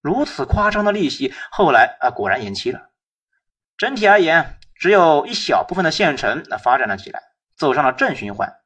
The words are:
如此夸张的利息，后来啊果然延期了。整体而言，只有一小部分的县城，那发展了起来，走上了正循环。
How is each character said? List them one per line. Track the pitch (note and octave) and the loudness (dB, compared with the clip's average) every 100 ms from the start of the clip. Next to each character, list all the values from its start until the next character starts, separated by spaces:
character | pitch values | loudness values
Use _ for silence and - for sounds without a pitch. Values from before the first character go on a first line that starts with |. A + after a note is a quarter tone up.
如 | D3 G3+ | -2 -2
此 | D4 - C3+ | -4 -6 -4
夸 | - G#3 | 0 0
张 | G#3 | 0
的 | G#3 | -2
利 | G#3 D#3+ | 0 -2
息， | - C3+ - - | -2 -6 -8 -16
后 | - F3+ | 0 4
来 | A#2+ A#2+ - | 6 4 2
啊 | B2 | -4
果 | - G2+ | -2 -4
然 | A#2 | -2
延 | G#2+ | -4
期 | G2 A#2 | -6 -6
了。 | - - _ _ _ _ _ _ _ _ _ | -8 -12 _ _ _ _ _ _ _ _ _
整 | A3 | -6
体 | C4+ G#3 | 0 4
而 | G#3 | 4
言， | E3 E3 - - _ | 4 2 0 -10 _
只 | _ E3+ | _ 2
有 | G3+ E3+ D3 A3 | 4 6 4 0
一 | |
小 | A3+ - - | -8 -2 -2
部 | - F#3 | 0 -2
分 | |
的 | E3+ | -2
县 | D#3 F#3+ C3+ | 0 0 0
城， | A2 B2 - | -4 -4 -6
那 | G#2+ | -6
发 | - C3 | 0 0
展 | A#2 | 0
了 | G2 | -4
起 | F#2+ | -8
来， | - _ _ _ _ | -16 _ _ _ _
走 | D#3 | 0
上 | C#3 | 2
了 | C3+ | 0
正 | B2+ C4+ C3 | 0 -2 -4
循 | G#2 | -10
环。 | G2+ G2 - | -8 -8 -8